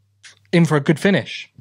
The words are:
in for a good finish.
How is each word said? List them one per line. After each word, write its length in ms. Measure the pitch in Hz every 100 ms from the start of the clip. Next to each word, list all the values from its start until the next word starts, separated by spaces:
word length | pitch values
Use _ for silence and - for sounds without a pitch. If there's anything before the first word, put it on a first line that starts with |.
| _ _ - _ _
in 120 | 175
for 120 | 165 151
a 40 |
good 200 | 139 156
finish. 500 | 196 175 104 - - -